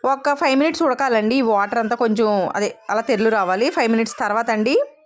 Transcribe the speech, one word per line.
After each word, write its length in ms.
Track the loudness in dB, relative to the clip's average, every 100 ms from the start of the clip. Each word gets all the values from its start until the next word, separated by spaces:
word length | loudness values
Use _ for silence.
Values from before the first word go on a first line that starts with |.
| 0
ఒక 180 | 0 -2 0
ఫైవ్ 160 | 2 2
మినిట్స్ 220 | 2 2 0
ఉడకాలండి. 500 | 0 0 0 2 0
ఈ 20 | 2
వాటర్ 280 | 2 0 -2
అంతా 140 | -2 -2
కొంచెం 260 | 0 2 2 2 0 -2
అదే 100 | -4 -6 -4
అలా 100 | -4 0
తెరలు 220 | 0 2 2
రావాలి. 320 | 0 0 0 0
ఫైవ్ 140 | 0
మినిట్స్ 200 | 0 -2 -4
తర్వాత 300 | -2 -2 0 -2
అండి 200 | 0 0 -2 -10